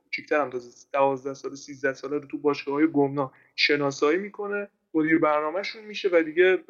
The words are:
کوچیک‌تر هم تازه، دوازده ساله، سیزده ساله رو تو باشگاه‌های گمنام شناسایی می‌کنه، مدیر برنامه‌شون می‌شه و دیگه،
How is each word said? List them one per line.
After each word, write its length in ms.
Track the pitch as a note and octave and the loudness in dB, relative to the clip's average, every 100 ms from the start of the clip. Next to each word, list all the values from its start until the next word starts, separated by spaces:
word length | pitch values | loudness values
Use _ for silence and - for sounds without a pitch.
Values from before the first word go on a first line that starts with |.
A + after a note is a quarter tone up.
کوچیک‌تر 380 | - - - D3+ | -12 -12 -2 -2
هم 80 | C3 | 0
تازه، 380 | B2 A#2+ - - | -6 -12 -20 -6
دوازده 400 | C#3 C#3 C3+ C3+ | 2 2 2 -6
ساله، 220 | C3+ C3+ C#3 | -10 -12 -14
سیزده 380 | - C3+ C3+ | -16 -6 -4
ساله 240 | C3 C#3 D3 | -4 -6 -8
رو 100 | C#3 | -8
تو 100 | D3 | -4
باشگاه‌های 500 | C#3+ C#3+ - C#3+ D#3+ | -2 -2 -4 0 2
گمنام 440 | C#3+ C#3 C#3+ C3 _ _ - | 2 0 0 -6 _ _ -4
شناسایی 640 | - D3 C#3 C3+ D3 F3 | 0 2 0 0 0 0
می‌کنه، 480 | G3+ - G3+ G3+ G3+ _ _ | -2 -10 -6 -6 -8 _ _
مدیر 240 | D#3+ D#3 E3 | 0 2 4
برنامه‌شون 680 | D#3 D3+ D#3 F3 G#3 A3+ G#3+ | 4 2 -2 -4 -8 -10 -14
می‌شه 240 | G3+ G3+ | -6 2
و 100 | E3+ | 2
دیگه، 340 | D#3 D#3 F#3 F3+ | 2 4 4 4